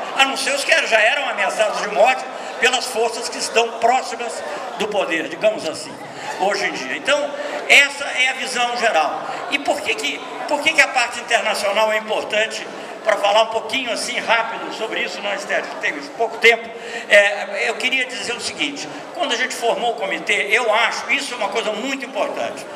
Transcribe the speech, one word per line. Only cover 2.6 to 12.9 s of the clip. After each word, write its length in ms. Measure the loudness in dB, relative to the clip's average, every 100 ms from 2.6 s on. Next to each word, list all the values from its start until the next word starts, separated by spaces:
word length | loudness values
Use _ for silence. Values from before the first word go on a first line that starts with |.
| 0 2 -2
forças 420 | 0 0 0 -6
que 80 | -4
estão 420 | 0 2 2 2
próximas 640 | 4 4 0 -6 -6 -6 -8 -8 -6 -6
do 80 | -2
poder, 420 | 0 0 -2 -2
digamos 380 | 0 2 2 -2
assim, 240 | -6 -8 -12 -12 -10 -8 0
hoje 240 | 0 2 0
em 60 |
dia. 240 | -2 -4 -2
Então, 340 | 2 2 2 -4 -6 -2 6
essa 340 | 6 6 2
é 260 | -4 0 0
a 40 |
visão 440 | 0 -2 0 0 2
geral. 460 | 2 4 2 0 -6 -6 -4
E 80 | -2
por 200 | 0 -2
que 160 | -2 -2
que, 260 | -4 -6 -8 -8 -2
por 140 | 0
que 120 | 2
que 80 | 4
a 60 | 4
parte 320 | 4 0 -2
internacional 720 | 0 2 2 0 0 2 2
é 60 | 2
importante? 680 | 0 -2 0 0 0 -2 -10 -10 -12